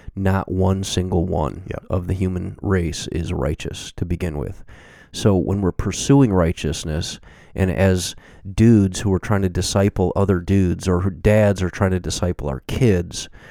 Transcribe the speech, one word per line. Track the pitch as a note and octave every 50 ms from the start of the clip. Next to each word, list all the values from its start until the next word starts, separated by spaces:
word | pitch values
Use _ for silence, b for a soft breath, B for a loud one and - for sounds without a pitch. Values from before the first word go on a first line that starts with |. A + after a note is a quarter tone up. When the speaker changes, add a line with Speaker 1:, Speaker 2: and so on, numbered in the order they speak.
| B B B G2 F#2+
Speaker 1:
not | F#2 F#2+ G2 - -
one | F2+ F#2 F#2+ F#2+ F#2+ F#2+ F#2+
single | - - - F#2 F#2 F#2 F2 E2+
one | F2+ E2+ E2 D#2 B1 - F2 F#2+
Speaker 2:
Yep. | - - - - -
Speaker 1:
of | - F#2+ F2
the | F2+ F#2+
human | F2+ F#2 F#2 F2+ F2+ F#2 F#2 - -
race | - G2+ F#2+ F#2 E2+ D#2 - - - - -
is | E2 E2 -
righteous | E2+ - C2 C#2+ E2 - - D2+ - - - - -
to | - F#2+
begin | E2+ F2 D#2+ F2+ E2 D2
with." | D2 - - F#2+ - - B B B B B B B B B B
So | - - A2 G2
when | F#2 - - F#2+ G2+
we're | G2 F2+
pursuing | - - - G#2 F2+ - - - C#3 C#3 C3+ A2 F#2+
righteousness, | F2+ E2 E2 E2+ - - D2+ D#2 - - E2 D2+ E2 F2+ - - - b b b b b b b
and | - F#2+ F#2
as | D2 - F#2+ F#2+ F#2 F#2 F2 - - b b b b b b G2 F#2+
dudes | - A2 A#2 A2+ G#2 G2 F#2+ F2+ -
who | - G2+ F#2
are | F2
trying | - - G#2+ G2 G2
to | F2+
disciple | F2 F#2 F#2 - - G2+ G2 G2+ - - F#2 F2+ -
other | - G2 F#2 F#2+ F2
dudes, | F2 - G2 G2 F#2 F2 F2 - - F#2+
or | F2+ F2
who | F2+ F#2+
dads | E2 - - G#2+ G#2+ G#2+ G#2 G2+ G2 F#2+ F#2+
are | E2+
trying | - - G2+ F#2
to | F#2 F2+
disciple | - F2 - - F#2 F2+ E2+ - C#2+ C#2+
our | C2+ C2 -
kids, | - - - C3 A2+ F#2+ F2 F2 F2 - - - - B B B B